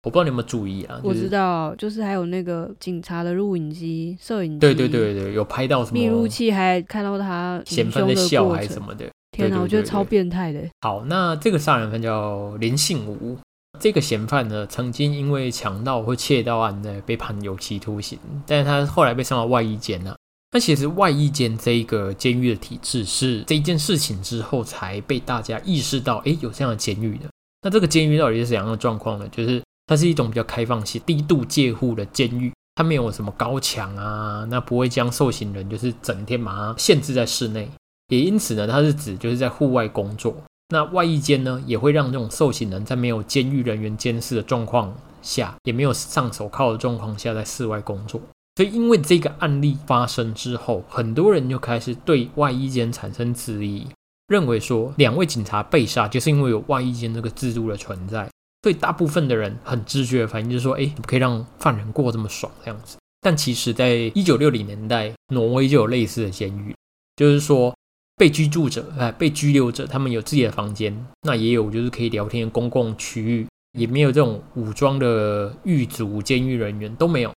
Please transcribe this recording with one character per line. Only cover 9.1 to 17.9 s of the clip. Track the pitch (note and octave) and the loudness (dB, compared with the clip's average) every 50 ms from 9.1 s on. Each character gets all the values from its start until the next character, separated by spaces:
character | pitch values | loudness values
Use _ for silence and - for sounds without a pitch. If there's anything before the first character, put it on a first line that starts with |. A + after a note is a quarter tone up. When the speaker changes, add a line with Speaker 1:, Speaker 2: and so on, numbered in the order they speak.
| - _ _ _ | -14 _ _ _
Speaker 2:
天 | - - G3 G3 | -4 0 0 2
哪， | |
Speaker 1:
对， | |
对， | |
对， | G3 F3+ | 2 0
Speaker 2:
我 | F3+ | 0
觉 | F3+ G#3 | 2 2
得 | G#3+ G#3 | 0 0
超 | - - G3+ G3 | 0 -2 -2 0
变 | - A3+ G3+ F#3 F3 | 2 2 2 2 2
态 | F3 F#3 F#3 E3 D3 | -2 -4 -4 -4 -6
的。 | D3 | -6
Speaker 1:
对。 | - E3 _ _ | -10 -12 _ _
好， | - A2+ G2 G2+ A2+ | -4 -4 -4 -4 -4
那 | C3+ E3+ F#3+ F3+ E3+ D#3+ | -2 0 0 0 0 -2
这 | D3+ D3 A3+ | 0 2 2
个 | F#3+ D#3 | 2 2
杀 | D3 D#3+ C#3+ | 4 4 2
人 | A#2+ A2+ G#2+ | 2 2 -2
犯 | A2 A2+ | -4 -4
叫 | A2+ A2+ A2 G#2+ G#2 G#2 G2+ G2+ G#2 G2+ G#2 | -2 -2 -2 0 -2 -2 -4 -4 -6 -8 -6
林 | G#2 A2+ A2+ B2 | -2 0 0 2
信 | D3 - - F#3 C3 G#2+ | 2 0 0 0 -2 -4
武， | G#2+ G#2 A2 A2+ A#2 B2+ B2+ - _ _ _ _ _ - - | -6 -8 -8 -8 -8 -10 -10 -14 _ _ _ _ _ -16 2
这 | - G#3+ | 2 4
个 | G#3 D#3 | 4 4
嫌 | C3+ - A#2 G#2 A2 | 0 0 -2 -2 -2
犯 | A#2 C#3+ C#3 B2 | 0 0 0 0
呢， | G#2+ G#2+ G#2 G#2 | 0 -4 -6 -6
曾 | G2+ - - B2+ B2 | -6 -6 -6 -4 -4
经 | A2+ - C#3+ D3 D3 | -2 0 0 0 0
因 | C#3+ C#3 C#3+ | 0 0 0
为 | C#3+ C#3 C3 B2+ | 0 0 0 -4
强 | A#2 - - G#2+ F#2+ G2+ A2+ | -4 -4 -6 -6 -4 -4 -2
盗 | C3+ C3 A#2+ | -2 -2 -2
或 | A2 A2+ B2+ | 0 -2 -2
窃 | A#2+ - - C#3+ B2 | -2 2 2 2 2
盗 | A2+ A#2+ A#2 A2+ | 2 0 0 0
案 | A2+ G#2+ G2+ G2+ | 0 0 -2 -4
呢 | G#2 G#2 G2+ G2 G2 | -8 -8 -10 -10 -4
被 | - A#2 | -4 -4
判 | A2+ - - G#2+ G2+ | -4 -4 -8 -8 -6
有 | G#2 G2 F#2+ | -6 -6 -8
期 | F#2+ - - G#2 | -8 -6 -6 -8
徒 | G2 - G#2+ | -6 -6 -6